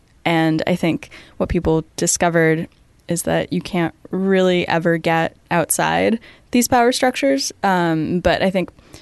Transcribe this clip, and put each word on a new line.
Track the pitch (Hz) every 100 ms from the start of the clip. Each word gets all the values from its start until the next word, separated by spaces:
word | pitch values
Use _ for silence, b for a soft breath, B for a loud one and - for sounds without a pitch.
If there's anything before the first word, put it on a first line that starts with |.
| _ _
And | - 165 160 160 -
I | 180
think | 170 156 - B B -
what | 185
people | 180 165 160 - -
discovered | 170 - 175 165 160 160 - _ _ _ -
is | 170
that | - 165 -
you | 180
can't | - 180 170 - -
really | 190 190 190 185 180 170
ever | 165 170 170
get | 170 165 165 - -
outside | 175 - - 160 165 190 226 b b _
these | 247 240
power | 254 233
structures. | 254 254 254 277 269 - -
Um, | 196 185 170 160 156 180
but | 170 156
I | 190
think | 185 160 - b b